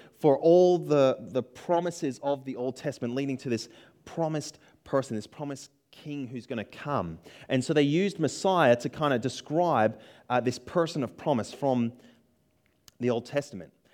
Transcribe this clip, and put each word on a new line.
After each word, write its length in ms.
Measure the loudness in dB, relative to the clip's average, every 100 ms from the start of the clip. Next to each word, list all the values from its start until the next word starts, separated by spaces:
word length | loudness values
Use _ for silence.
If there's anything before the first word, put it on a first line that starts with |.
| -20 0
for 220 | 2 4
all 400 | 6 6 6 4
the, 380 | 2 4 4 2
the 240 | -4 -6
promises 800 | -6 -10 -2 0 0 -4 -6 -4
of 220 | -4 -4 -6
the 100 | -6
Old 220 | -6 -6
Testament, 380 | -8 -6 -6 -4
leading 200 | -4 -6
to 120 | -2
this 180 | -4 -4 -18 -20 _ -14
promised 540 | -6 -4 -4 -8 -16 _ _ -2
person, 320 | -2 -2 -8
this 100 | -10
promised 440 | -12 -12 -12 -16 _ _
king 340 | -20 -12 -10 -10
who's 220 | -12 -8
gonna 160 | -8
come. 560 | -8 -12 -4 -4 -4 -10 -18 -18 -2
And 120 | -2
so 120 | 2
they 80 | 2
used 360 | 4 2 0 0
Messiah 600 | -4 0 0 4 6 6
to 100 | 2
kind 260 | -2 0
of 60 | 0
describe, 800 | -2 -8 -4 -2 2 4 2 0 -18 -20 -4
uh, 100 | -2
this 180 | -2 -4
person 460 | -4 -2 -2 -2
of 140 | -6 -6
promise 360 | -2 -2 -2
from 380 | -4 -2 0 -2 -6 -20 _ _ _ _ _ _ _ _ -6
the 80 | -2
Old 160 | -2 -4
Testament. 480 | -6 -6 -14 -18 _ _